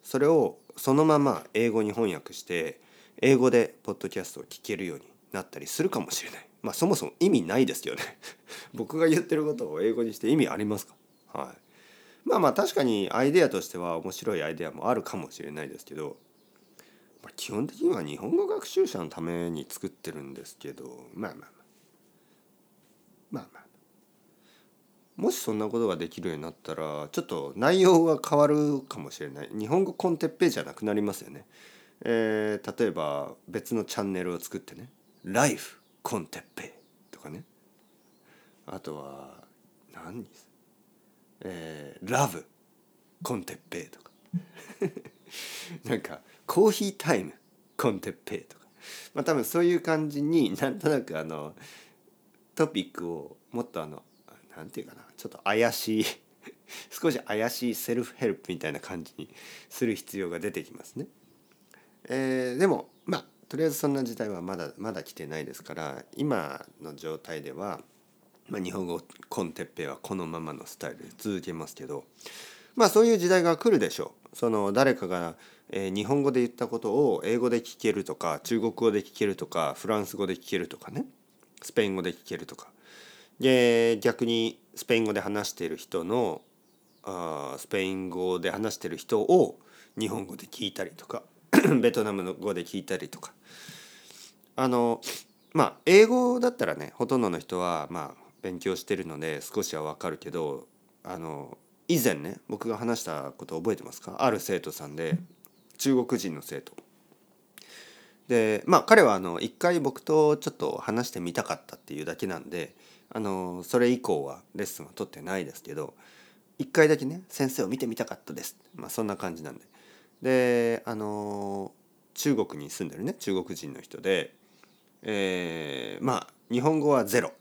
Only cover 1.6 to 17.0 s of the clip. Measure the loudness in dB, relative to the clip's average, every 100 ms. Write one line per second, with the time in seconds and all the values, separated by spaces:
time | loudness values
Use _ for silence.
1.6 | 2 4 0 2 0 0 -8 -16 -6 -4
2.6 | -4 -8 _ -20 -20 0 6 6 8 6
3.6 | 4 -2 -8 -6 -6 -6 -8 -12 -16 -16
4.6 | -8 -6 -6 -8 -14 _ _ -10 -8 -12
5.6 | -10 0 0 0 -2 -6 -6 -14 -20 _
6.6 | -8 0 2 2 -2 2 4 4 4 2
7.6 | 2 0 -6 -6 -8 -12 -18 -20 _ -18
8.6 | -14 -8 -6 4 6 6 4 0 0 -2
9.6 | -4 0 2 2 0 0 2 4 4 2
10.6 | -2 -2 -6 -18 _ _ _ -8 -8 -12
11.6 | _ _ -20 -20 -20 -10 0 4 6 4
12.6 | 0 2 2 2 2 2 4 6 6 2
13.6 | -4 -6 -4 -4 -4 -6 -4 -2 -2 -4
14.6 | -8 -4 0 0 -2 -8 -10 -12 -12 -10
15.6 | -10 -12 -14 -10 -10 -10 _ _ _ _
16.6 | _ -20 -20 _